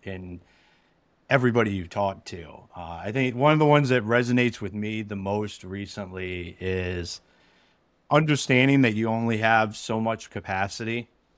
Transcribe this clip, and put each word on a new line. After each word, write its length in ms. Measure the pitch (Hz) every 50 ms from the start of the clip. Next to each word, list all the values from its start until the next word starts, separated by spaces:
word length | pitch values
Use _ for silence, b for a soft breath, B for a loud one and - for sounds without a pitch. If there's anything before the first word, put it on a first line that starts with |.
in 380 | - 98 95 92 90 90 87 90 _ b b b b b b b b b b b b _ _ _ _ -
everybody 440 | 135 131 123 123 113 120 110 104 98
you 120 | 95 85
talk 380 | 85 - 104 101 98 95 85 -
to. 200 | - - 87 82 73 - - - _ -
Uh, 260 | 90 85 82 85 85 90
I 80 | 104
think 240 | 107 135 131 127 117
one 160 | 123 139 151
of 60 | 156 151
the 80 | 156
ones 240 | 147 147 147 143 123
that 120 | 127 123 104
resonates 580 | 110 120 123 123 120 123 123 123 120 - -
with 100 | 107 92
me 300 | 101 104 104 107 110 110
the 140 | 104 104 104
most 460 | 98 98 98 104 104 107 101 - - -
recently 920 | 92 95 101 101 95 - 104 98 92 92 92 92 90 90 90 87 90 90 -
is 600 | 92 92 92 92 90 90 90 90 85 - - - b b b b b b b b b b b b b _ _ _ _ -
understanding 720 | 147 151 156 151 147 131 - - 127 127 131 139 139 139
that 120 | 127 113 104
you 140 | 110 113 110
only 300 | 113 113 117 117 113 107
have 380 | 110 113 113 110 110 107 107
so 240 | - - - 110 110
much 300 | 110 113 113 - - -
capacity. 800 | - 104 - - 95 95 98 101 - - 113 113 117 120 117 _ _ _ _ _ _